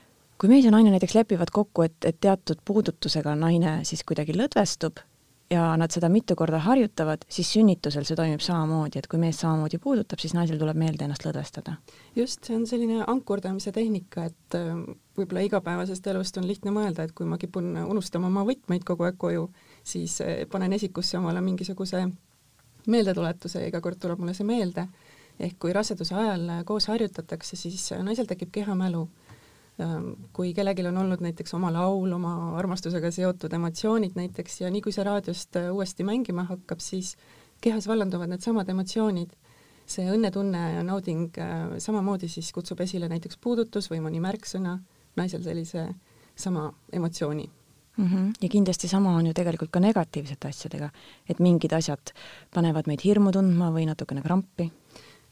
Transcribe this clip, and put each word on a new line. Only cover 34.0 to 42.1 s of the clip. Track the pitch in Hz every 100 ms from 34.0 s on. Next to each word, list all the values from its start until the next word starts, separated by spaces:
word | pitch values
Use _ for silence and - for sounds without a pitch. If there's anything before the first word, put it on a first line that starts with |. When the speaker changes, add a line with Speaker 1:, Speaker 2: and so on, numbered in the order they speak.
| 190 180
Speaker 2:
näiteks, | 180 185 165 -
ja | 180
nii | 202
kui | 202
see | 202 196
raadiost, | 208 185 175 - 180
äh, | 175
uuesti | 190 190 - 190
mängima | 240 226 175 180
hakkab, | 180 - 170
siis | - 190 185 - _ - _ _
kehas | 233 220 196
vallanduvad | 220 190 175 175
needsamad | 180 233 220 190
emotsioonid. | 185 185 226 220 180 170 - _ _ _ - -
See | - 185
õnnetunne | 214 208 196 196 180 165 170
ja | 175
nauding, | 196 180 160 170 165
äh, | 170 165 170 170
samamoodi | - 214 196